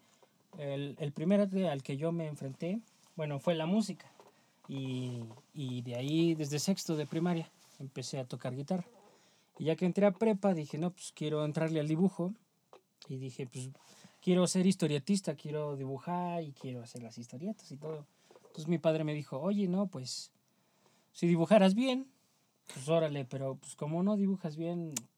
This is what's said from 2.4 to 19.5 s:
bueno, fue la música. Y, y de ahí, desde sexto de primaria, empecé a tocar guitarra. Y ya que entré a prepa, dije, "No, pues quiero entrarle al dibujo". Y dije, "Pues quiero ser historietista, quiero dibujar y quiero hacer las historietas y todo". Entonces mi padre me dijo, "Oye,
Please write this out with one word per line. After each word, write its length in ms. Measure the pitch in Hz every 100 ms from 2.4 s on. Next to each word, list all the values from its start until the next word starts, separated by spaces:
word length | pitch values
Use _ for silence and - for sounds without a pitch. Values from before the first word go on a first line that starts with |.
| 135 131 165 226 - _ _
bueno, 240 | - 151 139
fue 160 | -
la 120 | 165 160
música. 440 | 214 214 160 - _ - _ _ _ -
Y, 560 | 139 131 127 127 120 113 117 _
y 300 | 151 131 123
de 140 | 120 120
ahí, 380 | 135 160 170
desde 240 | 156 143 147
sexto 380 | 190 190 - 156
de 100 | 143
primaria, 440 | 160 175 165 160 _ - -
empecé 400 | 135 139 131 139
a 60 | 123
tocar 280 | 131 131 127
guitarra. 300 | 143 185 - - - - _ _ _ -
Y 60 |
ya 120 | 147 165
que 80 | 180
entré 200 | 180 202
a 60 |
prepa, 420 | 190 220 202 202
dije, 240 | 165 147 156
"No, 120 | 175
pues 200 | - -
quiero 300 | - 151 151
entrarle 360 | 151 156 160 160
al 80 | 151
dibujo". 440 | 160 190 - 180 226 _ _ _ - _ _ -
Y 100 | 131
dije, 280 | 131 127 131
"Pues 240 | 131 127 - - - - _
quiero 240 | 185 180 180
ser 200 | 190 185
historietista, 680 | 190 156 147 - 196 - 143
quiero 400 | 151 151 147 139
dibujar 640 | 135 131 170 175 175 175
y 100 | 156
quiero 300 | 135 135 123
hacer 200 | 120 123
las 160 | 113 117
historietas 520 | 120 - 185 208 -
y 60 | 139
todo". 300 | 151 156 143 _ _ - -
Entonces 220 | - 151
mi 100 | 170
padre 260 | 165 156
me 80 | 151
dijo, 240 | 151 143 135
"Oye, 280 | 175